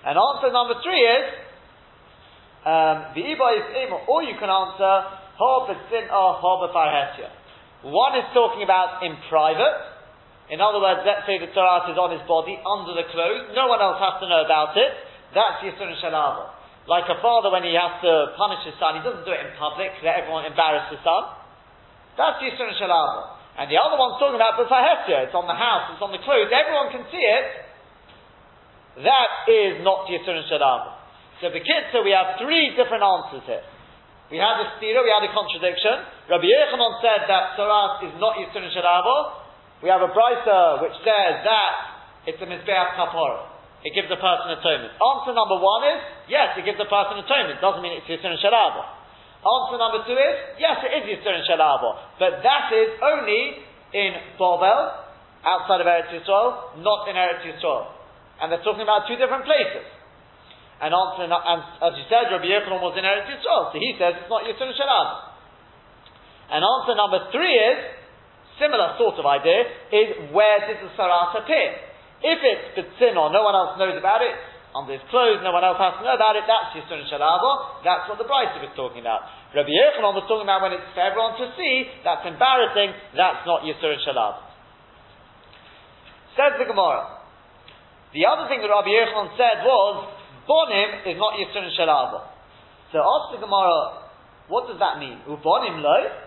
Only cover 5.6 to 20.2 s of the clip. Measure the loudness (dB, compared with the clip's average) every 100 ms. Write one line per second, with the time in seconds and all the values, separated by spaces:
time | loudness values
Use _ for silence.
5.6 | 0 -8 -6 -6 -2 2 2 2 0 0
6.6 | 0 0 2 0 -2 -8 -16 -18 -20 -20
7.6 | -20 -18 -2 2 2 0 0 2 2 0
8.6 | 2 2 2 -4 -10 -10 0 2 2 4
9.6 | 0 0 -10 -18 -20 -20 -20 -20 -12 0
10.6 | 0 2 2 2 0 0 -2 -4 -2 2
11.6 | 4 4 0 -2 -2 -4 0 0 0 -8
12.6 | -4 -4 -4 -8 -6 -4 -2 -4 -4 -2
13.6 | 0 2 0 0 -4 -4 0 0 2 0
14.6 | 2 0 0 -2 -18 -20 -4 0 0 -2
15.6 | -10 -10 -12 -8 -4 -2 -2 -4 -12 -18
16.6 | -20 -20 0 0 0 0 4 4 4 0
17.6 | 2 0 0 0 4 4 2 -2 -4 -4
18.6 | -12 -2 -2 -2 -8 -8 -6 -6 -6 -8
19.6 | -8 -6 -10 -2 0 0